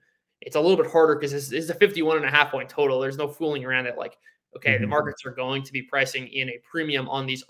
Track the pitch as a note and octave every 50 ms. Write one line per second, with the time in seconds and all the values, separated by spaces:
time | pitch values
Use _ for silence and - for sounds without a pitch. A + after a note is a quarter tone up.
0 | _ _ _ _ _ _ _ - - - - D3+ D#3 F3+ F#3+ E3+ D3+ - - D#3+
1 | D#3+ D#3 D3 D3 D3 C#3 C#3 C#3+ C#3 C3+ - D3+ D#3+ D#3+ D#3+ - G#3 F#3+ - E3
2 | D#3+ D#3 D#3+ D#3 C#3+ C3+ C#3+ D3 D3 - - B2+ B2 - - - D3 C#3 C3 C3
3 | C3+ C3+ C#3 C#3+ D3+ C#3 C#3+ - E3 D#3 D3 C#3+ B2+ C3 C3 B2+ B2+ B2 - -
4 | - - - _ _ _ _ _ _ _ - - - C#3+ C3 G#2 G#2 G#2 D3 D3+
5 | D3 D3 C3+ - - C3 B2 B2+ B2+ B2+ C3+ C#3 C3+ C3+ C3+ C3 C3+ - - C#3
6 | C3 C3 - C3 B2+ - - C3+ C3 C3 A#2+ A#2+ _ _ - E3 D#3 D3+ C#3+ C3+
7 | C3 B2+ C3 C3+ C3+ C3 C3 B2+ -